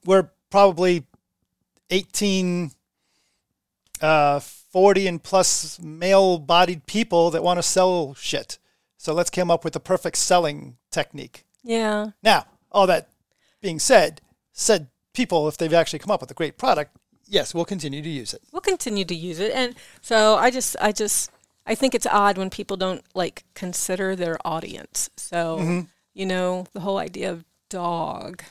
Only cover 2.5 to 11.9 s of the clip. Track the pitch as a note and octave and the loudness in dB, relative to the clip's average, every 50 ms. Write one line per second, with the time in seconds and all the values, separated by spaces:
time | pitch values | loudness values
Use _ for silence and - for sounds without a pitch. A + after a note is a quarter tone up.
2.5 | F3 F3 F3 C#3 - _ _ _ _ _ _ _ _ _ _ _ _ _ _ _ | -2 -4 -6 -8 -10 _ _ _ _ _ _ _ _ _ _ _ _ _ _ _
3.5 | _ _ _ _ _ _ _ _ - - - D#3 D#3+ D3+ D3 C#3+ C#3+ C#3 - - | _ _ _ _ _ _ _ _ -12 -4 0 2 4 4 4 2 0 -2 -4 -10
4.5 | - - _ _ - F#3 F#3+ G3+ G3 F#3+ G3 F#3 E3+ D#3+ - - - F#3+ F3 - | -20 -20 _ _ 0 4 4 6 6 4 0 -2 -4 -6 -8 0 0 2 2 2
5.5 | - - - D3+ - - - D#3 D#3 D#3+ F3 F#3 G3 G3 G3 F#3 F3+ E3 C#3+ C3+ | 0 -2 -4 -8 -12 -14 -16 -16 -12 -6 0 4 4 6 6 6 2 0 0 2
6.5 | E3+ F3 F#3 F3+ F3+ D#3 - - - G#3+ A3+ - F#3 E3+ E3 F3 D#3 E3 D#3+ F3 | 4 4 4 2 0 -6 -8 -6 -2 -2 -2 2 2 4 4 4 2 0 0 0
7.5 | F3+ F3 E3 - - F#3+ F#3 F#3 F3+ F3 D#3 C3+ C#3 - - - - - - - | 0 0 0 0 2 2 4 4 2 0 -2 -4 -8 -12 -8 -6 -6 -6 -6 -8
8.5 | - - _ _ _ _ _ _ _ _ - - D#3 E3+ F3 - - F#3 F3+ E3+ | -16 -18 _ _ _ _ _ _ _ _ -8 -4 -2 -2 -2 -2 -2 -2 0 2
9.5 | E3+ E3+ - E3 - D#3+ - - F#3 E3+ - F3 - - - - F#3 F3+ E3+ D3+ | 2 0 0 -6 -8 -8 -4 -2 -2 -2 -2 -4 -4 -4 0 2 2 2 2 2
10.5 | D3 C#3+ C#3+ C3 B2 _ _ - - - D3+ _ - C#3+ - - _ - _ _ | -4 -6 -14 -18 -20 _ _ -8 -6 -6 -6 _ -8 -18 -18 -18 _ -20 _ _
11.5 | _ _ _ A#3+ A3+ A3+ A3 G#3+ | _ _ _ -6 -4 -2 -2 -2